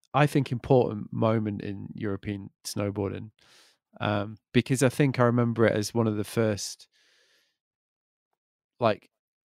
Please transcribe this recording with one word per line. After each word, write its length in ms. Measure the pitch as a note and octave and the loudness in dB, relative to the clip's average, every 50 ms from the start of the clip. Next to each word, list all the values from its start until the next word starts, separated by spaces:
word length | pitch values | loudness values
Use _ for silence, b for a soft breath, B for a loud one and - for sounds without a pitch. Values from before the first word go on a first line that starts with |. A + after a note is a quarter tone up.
| _ _ - | _ _ 2
I 120 | C3+ D3 | 2 2
think, 260 | D3 - D3+ C3 - C3 | 4 2 0 0 0 -4
important 600 | A#2 - - C#3 B2+ A#2 - G#2+ G#2+ - - - | -8 0 4 4 4 4 4 0 -6 -10 -8 -4
moment 500 | A#2 A2+ A2 A2+ A2+ G#2+ G#2+ G2+ - - | 0 0 2 2 2 0 -2 -4 -6 -6
in 260 | G#2 G2+ G2+ G#2 G#2+ - | -8 -8 -8 -10 -12 -10
European 560 | - A2 G#2 G2 G2 - G#2+ G2+ G2+ G2 - - _ _ | -8 -6 -6 -6 -6 -6 -8 -8 -8 -10 -14 -18 _ _
snowboarding. 680 | - - A2 G#2 G2+ G2+ G#2 G2+ G2 G2 G2 G#2 A2 - b b b b b b b b b b _ _ - | -10 -6 -4 -4 -4 -2 -2 -4 -4 -4 -6 -10 -14 -18 b b b b b b b b b b _ _ -6
Um, 380 | G#2+ G#2 G#2 G2+ G2+ G#2+ G#2+ - _ _ - | -2 -2 0 0 -2 -4 -8 -14 _ _ 0
because 300 | A#2+ A2+ - C#3 A#2+ C#3 | 0 2 2 0 2 2
I 80 | B2 | 2
think 300 | - - D3+ C3+ B2+ - | 2 2 2 2 4 4
I 40 | B2 | 2
remember 420 | A#2+ A#2 B2 A#2+ A#2 A#2 A2+ A#2 | 4 4 2 2 2 2 4 4
it 80 | A2 - | 4 4
as 200 | G#2+ G#2+ - - | 2 -2 -2 0
one 120 | A#2 A2+ A2 | 0 0 0
of 80 | G#2+ | 0
the 80 | G#2 G#2 | -2 -6
first, 640 | - - A#2 A2+ A2 G#2 G2+ - - - - - _ _ _ _ _ _ _ _ _ _ _ _ _ _ _ _ _ _ _ _ _ _ _ _ _ _ _ _ _ _ _ _ _ _ _ _ _ _ _ | -4 -2 0 0 0 0 -2 -6 -10 -12 -14 -20 _ _ _ _ _ _ _ _ _ _ _ _ _ _ _ _ _ _ _ _ _ _ _ _ _ _ _ _ _ _ _ _ _ _ _ _ _ _ _
like, 300 | B2 A2+ G#2 - - _ _ _ _ _ _ _ _ | 0 0 0 -2 -6 _ _ _ _ _ _ _ _